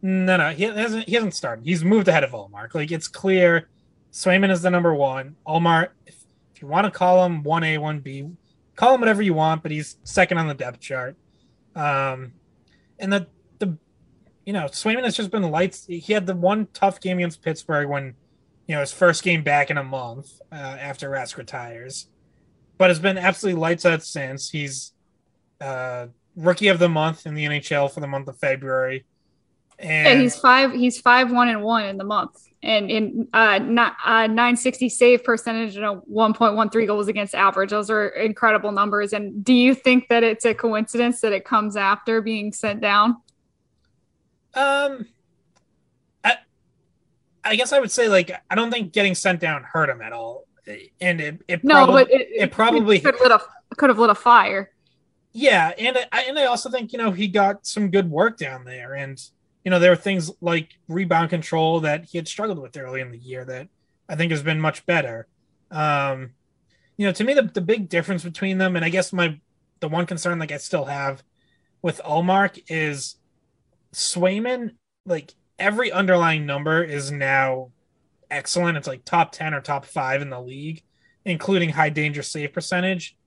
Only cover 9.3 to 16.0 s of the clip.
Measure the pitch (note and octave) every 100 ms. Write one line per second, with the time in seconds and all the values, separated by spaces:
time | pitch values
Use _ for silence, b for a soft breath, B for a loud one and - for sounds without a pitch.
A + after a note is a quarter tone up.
9.3 | D#3+ D#3 D#3+ D#3+ D3+ D3+ - - - F3+
10.3 | F3 D#3+ C3+ B2+ B2 - C3 B2+ D#3 _
11.3 | _ _ _ _ - D3 C#3 C3+ B2+ B2+
12.3 | - _ _ _ _ _ _ F#3+ G3+ E3+
13.3 | _ _ _ G3+ D#3 _ _ _ _ _
14.3 | _ - G3+ D3 - A3 A3+ B3+ G3+ G#3
15.3 | G#3+ F3+ D3+ F#3 - - F3